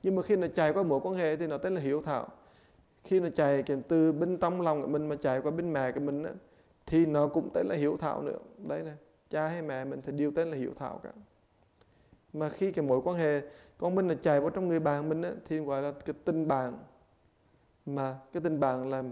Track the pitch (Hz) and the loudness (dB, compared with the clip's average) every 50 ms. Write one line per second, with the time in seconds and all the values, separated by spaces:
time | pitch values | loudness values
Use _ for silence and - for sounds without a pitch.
0 | - 190 190 185 180 - 214 190 175 165 - - 160 151 156 196 196 165 143 135 | 2 2 2 2 2 2 2 2 2 0 2 2 2 4 4 2 2 2 2 2
1 | 135 185 190 185 175 156 156 151 170 156 147 139 - 185 190 175 143 135 139 151 | 0 -2 -2 0 0 0 0 0 -2 -4 -4 -2 -2 -2 -2 0 0 0 0 0
2 | 151 156 143 120 - - - - - - _ - _ _ _ _ _ _ _ _ | 0 -2 -4 -4 -4 -6 -12 -20 -20 -20 _ -20 _ _ _ _ _ _ _ _
3 | _ - 190 190 175 170 - - 151 143 143 139 135 - 143 135 127 - 170 165 | _ 2 4 4 4 2 2 4 4 4 4 2 2 0 -2 -4 0 2 4 6
4 | 160 160 156 147 170 175 180 175 180 170 180 180 175 165 156 151 135 - 147 151 | 6 6 4 2 0 0 2 2 2 0 2 2 2 2 2 0 0 -2 -2 -2
5 | 151 151 147 147 - 139 131 135 135 151 160 165 170 175 156 139 131 127 123 143 | -2 -2 -4 -2 0 0 0 2 0 -2 -2 -2 -2 -2 0 0 0 0 -2 -2
6 | 143 143 139 143 156 175 - 190 - _ _ _ _ _ _ _ _ - 160 160 | -4 -2 -4 -4 -6 -8 -10 -12 -18 _ _ _ _ _ _ _ _ 2 4 4
7 | 170 156 147 147 147 147 - 165 - - - - 180 196 - 147 147 147 - - | 4 6 4 2 2 4 2 0 -2 0 -2 0 0 0 0 2 2 0 0 0
8 | 170 151 - - 147 143 - - - - - - 202 165 143 160 160 160 151 151 | -2 -4 -4 -2 -4 -6 -6 -8 -10 -16 -20 -14 -8 -6 -6 -6 -6 -10 -12 -16
9 | - _ _ _ _ _ - 156 156 156 170 175 160 147 135 131 131 139 135 139 | -20 _ _ _ _ _ -4 -2 -2 -2 -2 -4 -6 -6 -6 -6 -6 -6 -8 -8
10 | 135 139 139 143 147 147 147 165 165 165 156 135 127 - - - 143 - - - | -8 -8 -2 0 0 0 2 0 -2 -2 -2 -6 -6 -6 -6 -8 -10 -10 -10 -10
11 | - - - 214 202 _ _ _ _ _ _ _ _ _ _ _ _ _ _ _ | -12 -16 -16 -18 -20 _ _ _ _ _ _ _ _ _ _ _ _ _ _ _
12 | _ _ - _ _ _ - 151 156 151 151 - 190 196 - 175 151 135 127 - | _ _ -20 _ _ _ -6 -4 -4 -4 -2 -2 -2 0 0 0 2 4 2 2
13 | 175 180 175 170 165 151 147 143 143 - - - - - _ _ - 180 180 196 | 2 0 0 2 2 2 2 2 -2 -6 -16 -20 -20 -20 _ _ -2 0 2 2
14 | 190 180 160 - - 175 147 143 143 165 - 196 185 180 170 160 156 151 143 143 | 2 2 0 2 2 4 4 4 2 0 -2 -2 0 0 0 2 2 2 0 0
15 | 147 156 156 160 170 175 - - - - 160 156 151 143 139 139 143 143 143 143 | 0 -2 -2 -2 -2 -4 -6 -8 -6 -4 -4 -4 -2 -2 -2 -2 -2 -4 -6 -6
16 | - - 147 - - - 160 160 160 156 139 135 127 123 120 - - - _ _ | -8 -8 -8 -4 -2 -2 0 0 0 2 0 0 0 -4 -6 -10 -16 -20 _ _
17 | _ _ _ _ _ _ _ _ _ _ _ _ _ _ _ _ _ 143 139 139 | _ _ _ _ _ _ _ _ _ _ _ _ _ _ _ _ _ -6 -4 -4
18 | 135 135 131 131 - - - 180 156 175 160 143 139 135 127 127 127 135 135 131 | -4 -4 -6 -8 -14 -8 -8 -2 -2 0 0 2 2 2 2 0 -2 -4 -4 -4
19 | 131 127 | -4 -6